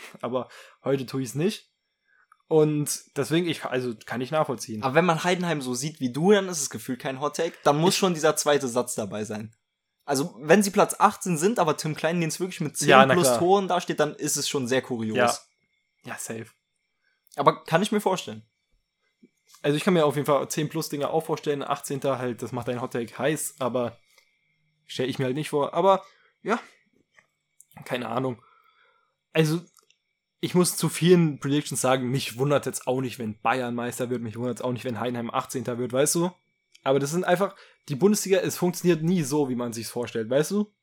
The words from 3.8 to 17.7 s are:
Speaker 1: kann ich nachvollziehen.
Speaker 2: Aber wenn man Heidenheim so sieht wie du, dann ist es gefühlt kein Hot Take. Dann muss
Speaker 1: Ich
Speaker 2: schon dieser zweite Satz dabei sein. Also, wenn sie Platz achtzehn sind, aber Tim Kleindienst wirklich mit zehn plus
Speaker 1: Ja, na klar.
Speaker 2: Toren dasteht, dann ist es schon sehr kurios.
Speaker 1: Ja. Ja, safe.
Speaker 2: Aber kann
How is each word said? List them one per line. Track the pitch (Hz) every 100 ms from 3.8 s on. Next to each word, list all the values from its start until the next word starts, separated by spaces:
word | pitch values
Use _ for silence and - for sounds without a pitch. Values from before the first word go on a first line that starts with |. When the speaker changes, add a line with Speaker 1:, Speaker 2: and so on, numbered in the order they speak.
| 123 110 -
Speaker 1:
kann | 120
ich | 131
nachvollziehen. | 156 151 117 - 110
Speaker 2:
Aber | 117 139
wenn | 180
man | 156
Heidenheim | 175 180 175 151
so | 127
sieht | 123 147 156
wie | 127
du, | 127 175
dann | 208 190
ist | 170
es | -
gefühlt | - - 127
kein | 143 131
Hot | 143 -
Take. | 170 -
Dann | - 143
muss | 175
Speaker 1:
Ich | 196
Speaker 2:
schon | 190
dieser | 160 156 151
zweite | 151 143 131
Satz | 120 120
dabei | - 104 104
sein. | 107 107 110 _ _ _ _ _
Also, | - 135 160 -
wenn | 151 190
sie | 202
Platz | 202 170 -
achtzehn | 196 - 190 165
sind, | 185 233
aber | 165 147
Tim | 160 147
Kleindienst | 160 175 160 -
wirklich | 185 -
mit | 147 -
zehn | 147
plus |
Speaker 1:
Ja, | 135 135
na | 135
klar. | 135 120
Speaker 2:
Toren | 170 202 190
dasteht, | 180 175 160
dann | 151 147
ist | 147 147
es | 139
schon | 143 120
sehr | 127
kurios. | - 120 110 107
Speaker 1:
Ja. | 120 - - _ _ _ _ _
Ja, | 120 113
safe. | - 113 113 _ _ _ _ _ _ _ _ -
Speaker 2:
Aber | 143 165
kann | -